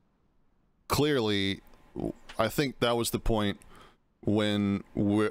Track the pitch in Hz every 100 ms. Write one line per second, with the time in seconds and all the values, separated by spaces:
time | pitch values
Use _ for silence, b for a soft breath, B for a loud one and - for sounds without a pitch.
0 | _ _ _ _ _ _ _ _ - -
1 | 151 139 110 101 98 98 - - - -
2 | - - - - 113 - 139 - 120 120
3 | 117 117 - 110 104 92 B B B B
4 | _ _ - 107 104 104 101 98 - -
5 | 101 104 107